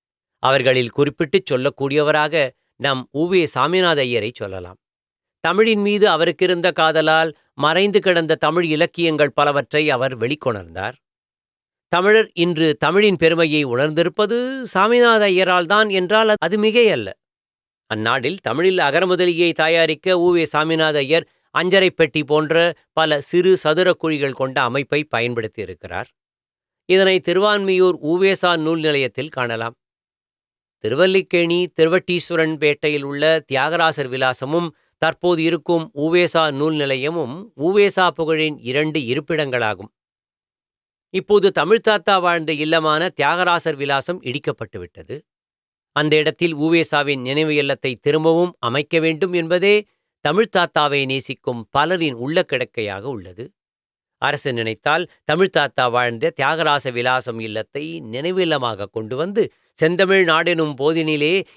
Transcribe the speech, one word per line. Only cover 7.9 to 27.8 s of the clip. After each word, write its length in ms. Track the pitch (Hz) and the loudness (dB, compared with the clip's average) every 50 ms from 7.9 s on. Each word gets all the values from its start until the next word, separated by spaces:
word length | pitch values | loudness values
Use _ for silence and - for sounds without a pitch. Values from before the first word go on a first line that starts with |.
| 196 202 | 2 2
கிடந்த 360 | 170 190 180 170 165 151 160 | 2 2 0 2 2 0 0
தமிழ் 300 | - 160 151 160 180 175 | 0 0 0 0 0 0
இலக்கியங்கள் 640 | 160 151 151 170 160 - 170 170 165 156 147 151 139 | 0 0 0 0 -2 -2 -2 -2 0 2 2 0 0
பலவற்றை 580 | - - 143 147 139 143 127 - - 151 156 147 | 2 0 0 2 0 -2 -2 -2 -2 -2 0 0
அவர் 280 | 135 120 131 135 131 | 0 0 -2 -4 -4
வெளிக்கொணர்ந்தார். 760 | 113 113 127 151 147 - 127 110 101 90 82 82 92 98 113 135 _ _ _ _ _ _ _ _ _ _ _ _ _ _ _ _ _ _ | -4 -4 -4 -4 -4 -4 -4 -4 -4 -8 -12 -10 -10 -10 -10 -10 _ _ _ _ _ _ _ _ _ _ _ _ _ _ _ _ _ _
தமிழர் 440 | - - 175 185 208 214 226 214 - - | -2 0 2 4 6 6 4 4 2 0
இன்று 420 | 170 170 180 170 156 160 156 143 | -2 0 0 2 2 2 0 2
தமிழின் 400 | - - 156 175 202 214 208 185 | 0 0 0 2 4 4 4 2
பெருமையை 500 | 147 165 160 170 165 170 156 151 151 147 | 4 2 2 2 2 2 2 2 0 0
உணர்ந்திருப்பது 1000 | 127 117 123 143 156 151 160 165 170 156 - 208 196 233 240 247 254 269 269 247 - - | 0 0 0 0 0 2 0 0 0 0 -2 -2 0 0 -2 -2 -4 -6 -8 -10 -4 0
சாமிநாத 480 | 185 196 220 240 247 240 233 226 214 | 0 2 4 4 4 6 6 6 4
ஐயரால் 440 | 208 202 185 180 185 180 180 180 175 | 4 2 2 2 2 2 2 0 2
தான் 240 | 156 202 214 220 208 | 2 2 2 2 2
என்றால் 440 | 190 185 180 165 208 220 226 214 214 | 0 -2 0 2 2 2 4 2 2
அது 260 | 208 - 170 202 208 208 | 0 0 -2 -2 0 0
மிகையல்ல. 460 | 220 208 240 233 208 165 123 104 92 - _ _ _ _ _ _ _ _ _ _ _ _ _ _ | 2 4 4 4 4 2 0 -4 -8 -10 _ _ _ _ _ _ _ _ _ _ _ _ _ _
அந்நாளில் 540 | - 113 107 110 113 127 135 - 147 190 196 | -8 -6 -4 -2 0 0 0 -2 -4 -6 -6
தமிழில் 380 | - 110 117 147 175 190 185 | -6 -6 -2 0 0 0 2
அகரமுதலியை 760 | 180 156 139 139 170 190 180 180 170 180 175 170 165 175 170 160 | 2 0 2 2 0 0 0 0 0 0 0 2 2 0 0 0
தயாரிக்க 640 | - 156 160 170 165 165 160 156 147 - 185 185 | 0 0 2 2 2 2 0 0 -4 -2 0 0
உ 140 | 175 170 180 | 2 2 2
வே 160 | 175 170 160 147 | 2 2 0 0
சாமிநாத 440 | - 151 156 160 165 160 160 156 147 | -2 -2 0 0 0 0 0 0 0
ஐயர் 320 | 147 139 131 156 170 - _ _ _ _ _ - | 0 0 0 0 -2 -2 _ _ _ _ _ -4
அஞ்சரை 320 | 147 165 185 180 196 185 180 | -2 0 2 2 4 4 2
பெட்டி 340 | - - 165 151 - 156 147 | 2 2 0 0 0 -4 -2
போன்ற 500 | 123 151 151 156 147 160 165 170 175 156 _ _ _ | 0 0 0 0 2 0 2 2 0 -2 _ _ _
பல 300 | - 160 160 156 151 143 | -4 -2 0 0 0 -2
சிறு 360 | 147 - 170 175 180 190 185 | -2 0 0 2 4 4 2
சதுர 360 | 175 - 151 156 180 185 180 165 | 2 2 0 2 2 2 2 0
குழிகள் 400 | - - 160 156 143 143 139 123 | 0 -2 -4 -2 -2 -2 -4 -2
கொண்ட 280 | - 131 131 127 147 | -4 -4 -2 0 0
அமைப்பை 420 | 131 120 123 139 139 - 143 151 151 | 0 0 0 -4 -4 -2 -4 -4 -4
பயன்படுத்தி 580 | - - 117 117 120 123 117 107 107 - - | -2 -4 -2 -2 -2 -4 -4 -6 -8 -8 -10
இருக்கிறார். 480 | 98 90 90 - - 90 85 95 127 - _ _ _ _ _ _ _ _ _ _ _ _ _ _ _ | -10 -10 -12 -16 -14 -10 -10 -10 -10 -12 _ _ _ _ _ _ _ _ _ _ _ _ _ _ _
இதனை 340 | - 180 190 196 190 185 180 | 0 2 4 4 4 2 2
திருவான்மியூர் 760 | - 175 175 185 202 208 208 208 196 190 185 185 | 0 0 0 2 2 2 2 0 0 0 2 4